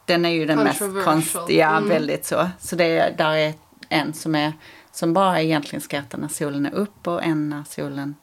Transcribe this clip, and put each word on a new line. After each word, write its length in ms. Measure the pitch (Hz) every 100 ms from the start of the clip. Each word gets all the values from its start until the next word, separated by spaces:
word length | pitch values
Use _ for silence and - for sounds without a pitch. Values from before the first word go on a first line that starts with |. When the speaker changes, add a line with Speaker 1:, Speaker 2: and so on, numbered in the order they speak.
Speaker 1:
den 200 | - 170
är 40 | 170
ju 160 | 170 151
den 120 | 151
mest 200 | 147 143
Speaker 2:
Controversial. 360 | 202 190 180
Speaker 1:
konstiga, 540 | 160 160 180 170 160 156
Speaker 2:
Mm. 180 | 160 156
Speaker 1:
väldigt 380 | 160 151 151 -
så. 220 | 151 175 185
Så 160 | - 175
det 80 | 170 165
är, 180 | 160 -
där 160 | 156
är 220 | 156 151 156 _ _ -
en 240 | 156 143
som 200 | 156 165
är, 180 | 151 151 156 - - -
som 200 | - 170
bara 300 | 170 196 170
egentligen 380 | 160 156 143 147
ska 160 | - 143
äta 200 | 143 151
när 120 | 147
solen 380 | - 147 143 143
är 80 |
upp 320 | - 208 - -
och 160 | 170
en 240 | 170 156 151
när 160 | 147 147
solen, 460 | - 143 139 139 147